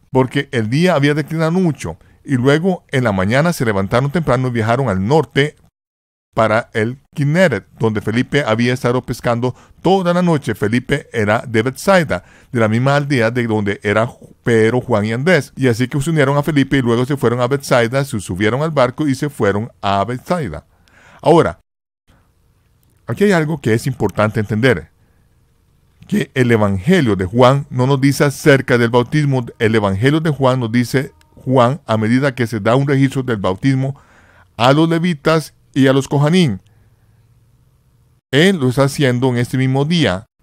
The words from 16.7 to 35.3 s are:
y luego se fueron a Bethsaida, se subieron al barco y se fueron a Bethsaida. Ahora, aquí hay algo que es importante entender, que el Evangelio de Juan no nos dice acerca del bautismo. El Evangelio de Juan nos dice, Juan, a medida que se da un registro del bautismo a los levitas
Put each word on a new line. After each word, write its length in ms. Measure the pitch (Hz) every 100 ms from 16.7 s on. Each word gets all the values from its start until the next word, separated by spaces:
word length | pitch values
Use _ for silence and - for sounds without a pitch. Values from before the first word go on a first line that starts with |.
| 147
y 40 |
luego 240 | 117 117 127
se 120 | 143
fueron 240 | 120 120
a 60 | 123
Bethsaida, 580 | 139 - 131 117 135 139
se 160 | 113
subieron 420 | - 90 107 123
al 80 | 160
barco 340 | 147 123 123 151
y 100 | 131
se 140 | 147
fueron 400 | - 104 98 117 -
a 220 | 101 98 98
Bethsaida. 600 | 123 - 180 120 76 - _ _ _ _ -
Ahora, 380 | - 165 107 85 _ _ _ _ _ _ _ _ _ _ _ _ _ _ -
aquí 160 | - 202
hay 60 |
algo 280 | 180 151 160
que 140 | -
es 120 | 110 -
importante 520 | 123 104 - 107 110
entender, 500 | 104 107 131 95 80 _ _ _ _ _ _ _ _ _ _ _ -
que 240 | 202 -
el 180 | 135 120
Evangelio 640 | 113 104 98 92 185 127 95
de 100 | 92
Juan 420 | 113 127 139 147
no 180 | 123 127
nos 140 | 139
dice 220 | 139 139
acerca 540 | 147 135 156 135 - 123
del 120 | 117
bautismo. 560 | 123 120 151 147 131 117 -
El 160 | 110 110
Evangelio 440 | 101 98 131 156
de 100 | 165
Juan 300 | 143 131 131
nos 120 | 113
dice, 420 | 120 120 131 - - _ -
Juan, 460 | - 131 120 139 -
a 120 | 110
medida 360 | 110 127 139
que 140 | 127 117
se 120 | 113
da 160 | 101 127
un 120 | 143
registro 360 | 139 135 135
del 140 | 127 110
bautismo 640 | 92 92 135 135 135 135 _ _ _ _ _ -
a 160 | 120
los 160 | 143 165
levitas 640 | 165 180 165 -